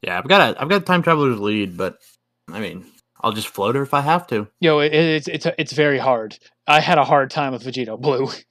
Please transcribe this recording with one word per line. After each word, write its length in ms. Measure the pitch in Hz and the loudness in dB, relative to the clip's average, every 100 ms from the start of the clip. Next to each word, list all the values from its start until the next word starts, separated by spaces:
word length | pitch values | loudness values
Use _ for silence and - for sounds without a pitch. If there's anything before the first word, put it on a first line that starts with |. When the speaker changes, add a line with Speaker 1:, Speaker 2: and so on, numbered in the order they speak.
Speaker 1:
Yeah, 160 | - 90 | -6 -6
I've 100 | 107 | 2
got 280 | 196 135 - | 4 4 0
a, 60 | |
I've 80 | 139 | 0
got 120 | 196 | -2
a 40 | 175 | 2
Time 160 | 180 | 0
Travelers 380 | 170 160 143 113 | 2 2 2 0
lead, 380 | 101 107 101 87 | -2 -2 -2 -4
but, 200 | 95 - _ _ _ _ - | -8 -8 _ _ _ _ -16
I 80 | 90 | -10
mean, 260 | 101 85 - _ _ _ | -10 -10 -18 _ _ _
I'll 100 | - | -4
just 160 | 107 107 | -4 -8
float 280 | - 101 131 | -4 -2 -2
her 60 | |
if 120 | 139 | 0
I 80 | 143 | 0
have 240 | 139 170 175 | 2 0 0
to. 200 | 113 104 _ | -4 -4 _
Speaker 2:
Yo, 200 | 170 151 | 2 2
it, 140 | 147 | 2
it's, 340 | 151 165 156 143 | 2 2 0 -4
it's, 200 | 160 170 - | -6 -4 -4
it's 160 | 151 | -6
very 240 | 131 147 135 | 0 2 2
hard. 380 | 131 120 110 - _ _ - | 0 0 -2 -12 _ _ 2
I 140 | 151 | 2
had 180 | 151 170 | 4 2
a 60 | |
hard 260 | 131 147 135 | 4 2 2
time 220 | 156 143 | -2 -4
with 120 | 127 | -4
Vegito 360 | 123 123 113 110 | -8 -6 -6 -4
Blue. 300 | 139 127 135 - _ | 0 0 -2 -6 _